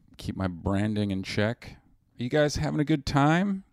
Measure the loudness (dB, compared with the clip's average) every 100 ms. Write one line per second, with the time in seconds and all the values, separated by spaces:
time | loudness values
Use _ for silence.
0 | _ -12 -8 -4 -4 -4 -2 0 0 0
1 | -2 -2 -4 -2 0 -2 -10 -20 _ _
2 | _ -10 -2 2 2 2 -2 0 0 0
3 | 0 2 4 4 2 -2 -8